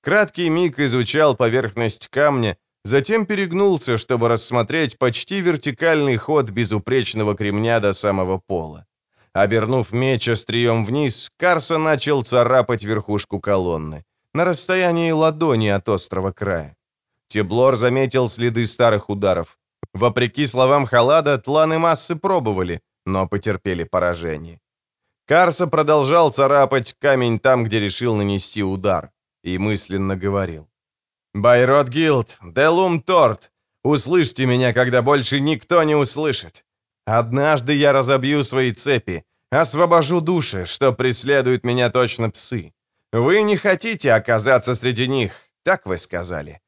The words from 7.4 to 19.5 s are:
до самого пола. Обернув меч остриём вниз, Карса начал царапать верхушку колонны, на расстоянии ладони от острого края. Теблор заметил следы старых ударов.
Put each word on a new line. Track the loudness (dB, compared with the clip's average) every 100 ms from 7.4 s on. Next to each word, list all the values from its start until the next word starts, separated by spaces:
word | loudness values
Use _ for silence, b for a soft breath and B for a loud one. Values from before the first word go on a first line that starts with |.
| -2 -2 0 2
до | 0
самого | 0 -2 0 -2 -4
пола. | _ -6 -6 -14 -20 _ _ _ _
Обернув | 0 2 2 0 -2 -2
меч | -2 -2 -2 -2
остриём | -4 -4 -2 0 0
вниз, | -2 -2 -2 -4 -12 _
Карса | 0 0 0 -2
начал | 0 0 0 -2
царапать | 0 2 4 2 2 -4
верхушку | -2 -4 -2 -4 -4 -8
колонны, | -2 0 0 -4 -6 -12 -18 _ _
на | -2
расстоянии | -2 -2 -2 0 0 0 0
ладони | 2 0 0 0 2 2
от | 0 0
острого | -4 -2 -6 -6
края. | -6 -4 -4 -6 _ _ _ _ _ _
Теблор | -4 -2 2 2 2
заметил | 0 0 0 0 -2
следы | -2 -2 -2 -4
старых | 2 2 2 -2
ударов. | -2 0 0 -4